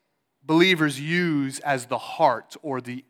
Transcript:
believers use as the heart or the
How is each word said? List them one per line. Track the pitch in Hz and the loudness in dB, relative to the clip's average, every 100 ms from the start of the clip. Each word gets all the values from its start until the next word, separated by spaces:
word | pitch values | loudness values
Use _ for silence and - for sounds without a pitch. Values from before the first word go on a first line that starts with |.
| _ _ _ _ | _ _ _ _
believers | 135 160 185 175 151 131 | 0 4 6 4 0 -2
use | 147 175 175 147 135 131 | -4 -2 0 0 -2 -4
as | 147 135 117 | -2 -2 -2
the | 120 | -6
heart | - - 156 113 - - | -6 0 2 2 -4 -14
or | 156 127 | -8 -6
the | 123 123 - | -6 -12 -10